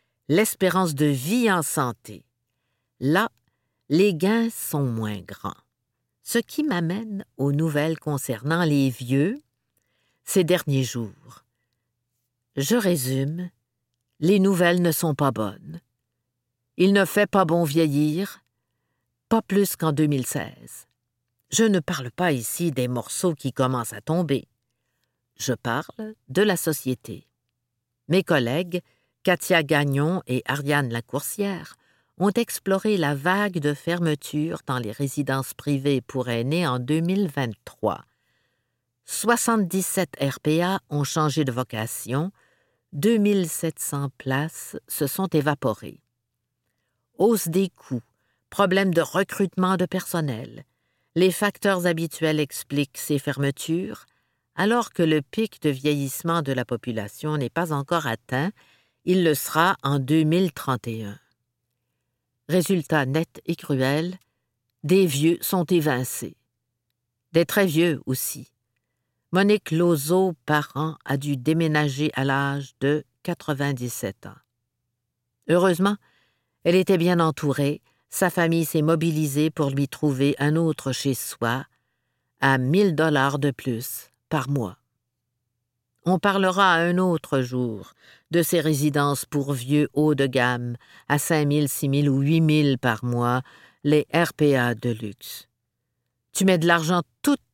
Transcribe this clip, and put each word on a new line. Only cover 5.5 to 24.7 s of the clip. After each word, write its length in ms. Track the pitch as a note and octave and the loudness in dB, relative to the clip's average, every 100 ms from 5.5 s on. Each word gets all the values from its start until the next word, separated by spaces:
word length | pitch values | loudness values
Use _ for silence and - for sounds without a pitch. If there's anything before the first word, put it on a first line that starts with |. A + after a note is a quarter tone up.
| - _ _ _ _ _ _ | -12 _ _ _ _ _ _
Ce 140 | - A#3+ | -4 -4
qui 240 | - - | -2 -4
m'amène 640 | D4+ F3+ E3 G3 A3 G3 - - | -2 -2 -2 -4 -6 -10 -10 -4
aux 160 | C#3 | -2
nouvelles 480 | C#3+ E3 D3 D#3 D#3+ | 0 0 0 -2 -2
concernant 640 | D#3 C#3+ - A2 C3 E3 | -4 -6 -6 -6 -2 2
les 260 | E3 C#3+ C3+ | 2 4 2
vieux 520 | A#2+ B2 C3+ E3 C#4 _ _ _ _ _ _ _ _ | 0 -2 0 0 -2 _ _ _ _ _ _ _ _
ces 220 | - G3 E3 | -2 0 2
derniers 400 | F3 - C3+ B2 | 0 2 0 0
jours. 580 | A#2+ G#2+ - - - _ _ _ _ _ _ _ _ _ _ _ - | -4 -10 -12 -20 -20 _ _ _ _ _ _ _ _ _ _ _ -6
Je 220 | C#3 A#3+ | 0 2
résume, 720 | G3 E3+ B2+ C3 C#3 E3 F3+ _ _ _ _ _ _ - | 2 0 0 -2 -2 -4 -10 _ _ _ _ _ _ -2
les 200 | E3 G3+ | 2 4
nouvelles 420 | F#3+ F3+ F3 F3+ | 4 4 4 4
ne 100 | F3 | 2
sont 240 | D3+ E3 C#3 | 2 0 2
pas 160 | C#3+ | 0
bonnes. 500 | A2 G#2 G#2 D3 E3 _ _ _ _ _ _ _ _ _ - | 0 -4 -6 -16 -18 _ _ _ _ _ _ _ _ _ 2
Il 160 | F#3 | 4
ne 120 | G3+ F#3 | 4 4
fait 220 | G#3 G#3 | 2 2
pas 160 | G3+ | 4
bon 200 | E3+ E3+ | 4 2
vieillir, 800 | E3 D3+ D#3+ C#3+ D3+ D#3 G3 - _ _ _ _ _ _ _ _ - | 2 2 2 2 0 -2 -6 -10 _ _ _ _ _ _ _ _ 0
pas 120 | A3+ | 0
plus 340 | - G3 G3 - | 2 0 0 0
qu'en 160 | D#3+ | -2
deux 140 | D3 D3+ | 2 2
mille 220 | C#3 B2 | 0 -2
seize. 580 | C#3+ D#2+ - - - - _ _ _ _ _ - | -6 -8 -14 -20 -20 -20 _ _ _ _ _ -4
Je 140 | - A3 | 2 4
ne 140 | F#3+ | 2
parle 320 | D3+ D#3 B2 | 0 -6 -6
pas 200 | - F3 | -2 0
ici 400 | C3 A2 - F3 | 0 -2 -2 -2
des 160 | C3+ B2 | 0 -2
morceaux 460 | B2 - - F#3 | -4 -6 -2 -2
qui 180 | D#3 C3+ | -2 -6
commencent 400 | - C3 B2+ A2+ | 0 0 0 -4
à 80 | G#2+ | -10
tomber. 480 | - E3 D#3+ C3+ - _ _ | -4 -2 0 -2 -4 _ _